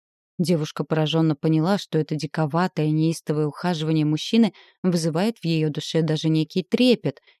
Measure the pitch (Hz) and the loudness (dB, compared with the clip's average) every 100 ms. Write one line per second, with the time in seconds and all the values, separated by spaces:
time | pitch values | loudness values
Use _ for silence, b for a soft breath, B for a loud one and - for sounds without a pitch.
0 | _ _ _ - 160 165 156 - 156 156 | _ _ _ -4 0 0 -2 -6 -4 -2
1 | 151 160 160 147 160 160 160 202 - 160 | 0 2 0 0 0 2 2 -2 -2 -4
2 | 156 156 151 - 156 160 185 - 156 156 | -4 -6 -6 -4 -2 0 -2 -2 -2 0
3 | 160 165 - 151 151 - 180 165 156 156 | 0 -2 -4 -2 -2 -4 -4 -4 0 0
4 | 151 156 - 226 214 b b b 185 170 | 0 -2 0 2 2 b b b -2 0
5 | 160 156 214 226 165 160 156 151 - 165 | 0 -2 -2 -2 -2 0 0 -2 -4 -2
6 | 156 156 160 160 156 185 - - 254 226 | 0 0 2 2 0 -4 -2 2 4 4
7 | 147 - b b | 0 -6 b b